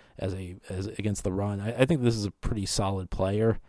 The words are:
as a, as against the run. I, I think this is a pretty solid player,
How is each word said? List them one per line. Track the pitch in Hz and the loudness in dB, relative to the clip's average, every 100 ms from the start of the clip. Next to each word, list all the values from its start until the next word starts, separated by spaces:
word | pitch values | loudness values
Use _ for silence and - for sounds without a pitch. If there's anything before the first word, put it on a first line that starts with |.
| - - | -20 -6
as | 98 | -4
a, | 95 90 90 - | -4 -8 -12 -8
as | 95 98 | -6 -6
against | - 104 98 | -4 -2 -2
the | 98 | -2
run. | 92 101 101 | 0 0 -2
I, | 104 120 | -4 2
I | 131 | 4
think | 160 | 4
this | 120 | 4
is | 113 101 | 2 -2
a | |
pretty | - - 110 98 | -2 -2 -2 0
solid | - 98 95 87 | 0 0 -2 -4
player, | - 95 104 113 110 | 0 0 4 4 2